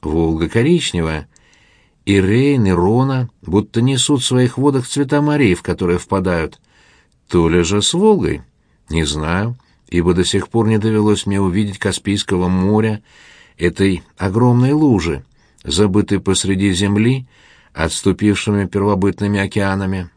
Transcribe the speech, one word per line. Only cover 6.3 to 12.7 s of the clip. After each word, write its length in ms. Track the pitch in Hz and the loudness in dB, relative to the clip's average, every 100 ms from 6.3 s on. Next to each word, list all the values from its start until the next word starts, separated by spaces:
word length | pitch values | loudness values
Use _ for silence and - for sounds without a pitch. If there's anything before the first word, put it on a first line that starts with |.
| 87 76 - _ _ _ _ _ _ _ | -2 -4 -10 _ _ _ _ _ _ _
То 200 | 90 82 | 2 2
ли 140 | 87 | 2
же 200 | 85 104 | 2 0
с 100 | 104 | -2
Волгой? 480 | 170 214 208 85 76 - _ _ _ _ | 0 2 2 0 -4 -10 _ _ _ _
Не 160 | 80 | -2
знаю, 520 | 76 76 78 87 110 123 _ _ _ | -2 -4 -2 -2 -2 -8 _ _ _
ибо 260 | 87 85 | 0 2
до 100 | 90 | 2
сих 240 | 87 101 - | 0 -2 -2
пор 200 | 113 110 | -2 0
не 100 | 110 | 0
довелось 480 | 110 110 107 104 - | 0 0 0 0 -2
мне 140 | 101 | -2
увидеть 380 | 98 90 104 95 | 0 0 -4 -4
Каспийского 680 | 101 90 - 101 - 95 90 | -6 -4 -4 -4 -2 -2 0
моря, 540 | 92 95 | 0 2